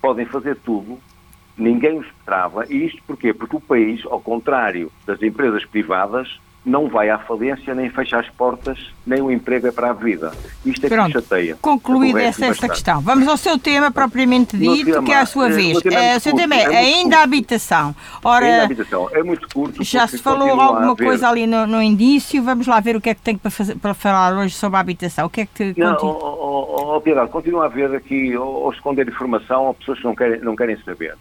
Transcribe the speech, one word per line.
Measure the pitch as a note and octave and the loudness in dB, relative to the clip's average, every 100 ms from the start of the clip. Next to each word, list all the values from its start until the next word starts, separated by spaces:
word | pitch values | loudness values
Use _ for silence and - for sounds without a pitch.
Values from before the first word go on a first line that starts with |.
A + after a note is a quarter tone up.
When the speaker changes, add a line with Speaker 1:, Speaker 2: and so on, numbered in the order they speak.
Speaker 1:
podem | C3+ A#2+ A#2 | 0 -2 -4
fazer | C3+ C3 C3+ | -6 -6 -6
tudo, | - G#2+ G2 B2+ _ - _ - _ - | -4 -6 -6 -18 _ -20 _ -20 _ -2
ninguém | A2+ A#2+ D3 D#3+ | 0 2 0 -2
os | C3 - - | -10 -18 -4
trava. | F#2+ F2 F#2+ B2 | -2 -2 -4 -4
E | C#3 E3 | -4 -4
isto | - - | -6 -14
porquê? | C#3+ - | -4 -2
Porque | G#3+ - D#4 | -2 -6 -8
o | |
país, | - B2+ A2 A2+ - | 0 2 2 -2 -6
ao | A#2+ | -8
contrário | - A#2 B2+ C3+ A2 F2+ D#2+ - - | -4 -4 -2 0 0 -4 -8 -12 -8
das | G2 | -2
empresas | A2 G#2+ C3 G#2+ - | -2 0 -2 -2 -4
privadas, | G#2+ - F#2 G2 A#2+ C3 - _ _ | -4 -2 -2 0 -4 -6 -16 _ _
não | B2+ C#3 D3+ | -2 0 0
vai | A2 G#2+ | 0 2
à | G#2+ | 0
falência, | - A2+ B2 C3+ - | -4 -4 -4 -6 -6
nem | B2+ B2+ | -6 -6
fecha | B2 B2+ A#2 | -4 -4 -4
as | A2+ | -4
portas, | - B2 B2 C3+ C3 - - | -2 -2 -2 -8 -10 -14 -16
nem | - C3 | -4 -2
o | C3+ | 0
emprego | B2 A#2+ B2 A#2+ | -2 0 -2 -2
é | |
para | A#2 A#2+ | -2 -2
a | |
vida. | G#2+ A2+ F2+ D#2+ D#2 - - | -2 -2 -2 -6 -10 -16 -8
Isto | C3 B2+ - | -6 -2 0
é | |
que | A3 | 0
me | |
Speaker 2:
Pronto. | F#3+ | 2
Speaker 1:
chateia. | C#3+ - F#2 F2 D#2 | 0 -2 -2 -2 -2
Speaker 2:
Concluída | D4+ D4 - C4 C4 - | 0 0 2 2 4 2
Speaker 1:
Aborrece-me | A#3+ | 0
Speaker 2:
essa, | - C4 | 0 -2
essa | - B3 | -2 -2
Speaker 1:
bastante. | |
Speaker 2:
questão. | E3+ - D#3 | -2 0 0
Vamos | D3+ C4+ C4+ | 2 4 4
ao | D4+ | 2
seu | - D4+ | 0 0
tema | - C#4+ C#4+ | 0 2 2
propriamente | C4 C4 A#3+ B3+ B3+ B3 G3+ | 2 -2 2 2 4 2 2
Speaker 1:
O | |
meu | - C4+ | 2 2
Speaker 2:
dito, | D4+ D#4 | 2 0
que | C4+ | 2
é | C#4 | 2
a | |
Speaker 1:
tema, | C4 | 2
Speaker 2:
sua | C4+ B3 | 0 2
Speaker 1:
eh, | |
o | G#3 | 2
Speaker 2:
vez. | F3+ | 2
Speaker 1:
meu | E3+ | 2
tema | F#3 G#3+ | 2 2
é | |
Speaker 2:
Eh, | A#3+ | 4
Speaker 1:
muito | A#3+ | 2
Speaker 2:
o | |
seu | D4+ | 2
Speaker 1:
curto, | C#4 | 0
Speaker 2:
tema | E4+ C4+ | 2 2
é | |
Speaker 1:
é | G3+ | 4
muito | D#3 | 4
Speaker 2:
ainda | B3+ E4 | 4 4
Speaker 1:
curto. | F4+ D#4+ | 4 6
Speaker 2:
a | |
habitação. | D4+ C#4+ A3+ A#3 - E3+ D3 D3+ - - | 6 2 0 -2 2 0 0 -6 -14 -4
Ora, | A#3 A#3+ A#3+ | 2 4 6
Speaker 1:
Ainda | A#3 | 4
a | G#3+ | 4
habitação. | A#2+ G#2+ F#2 F2+ | 0 -2 -2 0
É | D#3 | 0
muito | E3+ E3+ - | 0 -4 -4
curto, | C3+ D3 - | -6 -6 -6
Speaker 2:
já | G3 B3 | -2 0
Speaker 1:
porque | A3+ - | 0 0
Speaker 2:
se | |
falou | C4+ C4+ | -2 2
Speaker 1:
continua | C#4 C4 | 2 4
a | C4+ | 4
Speaker 2:
alguma | A3+ B3 | 4 2
Speaker 1:
haver | A#3 | 2
Speaker 2:
coisa | - B3 B3 | 0 2 2
ali | A#3 A3+ | 2 0
no, | A3+ A3 | 0 0
no | A3 | 2
início. | A3 G#3 A#3+ C#4+ - C#4+ | 2 4 6 4 2 -2
Vamos | A#3+ B3+ B3+ | 0 0 2
lá | A3+ | 2
ver | G#3+ A3+ | 2 0
o | |
que | A3+ | -2
é | A3 | -2
que | |
tem | - G#3+ | -2 -4
para | G#3 | -4
fazer, | - G3+ - | -4 -6 -4
para | G#3 G3 | -6 -2
falar | G#3 F#3+ F#3 F#3+ | 0 2 2 2
hoje | G3 | -2
sobre | - G#3 F#3+ | -2 -2 0
a | |
habitação. | F#3 F3 F3 - E3+ | -2 -4 -6 -4 -4
O | |
que | - | -4
é | G#3 | -8
que | - G3 F3 | -4 -4 0
Speaker 1:
Não, | E3+ D#3 | 0 2
Speaker 2:
continua? | D3+ | -2
Speaker 1:
ó, | D#3 D3 D3 | -4 -6 -6
ó, | C#3+ C#3 C#3+ D3 D3 D3+ | -4 -4 -2 -4 0 0
ó, | |
Piedade, | D3+ C#3+ A#2 | 2 2 0
continua | E3 D#3+ E3+ | -2 -4 0
a | D3+ | 0
haver | A#2+ C#3 C3+ | 0 -2 -2
aqui, | - C3+ C3 A#2+ | -4 -4 -2 -4
ou, | C3 C3+ C#3+ | -4 -4 -4
ou | |
esconder | - C#3+ C3+ B2+ | -4 -4 -2 -2
informação, | - B2+ A2+ - C3 C3+ | -4 -4 -4 0 0 0
ou | |
pessoas | B2 - C3+ | -4 -8 -6
que | B2 | -4
não | G#2+ | -2
querem, | B2 A2+ | 0 0
não | A#2 G#2+ | -4 -2
querem | A#2+ G#2 | -2 -4
saber. | - F2 D#2+ D#2 | -8 -10 -10 -12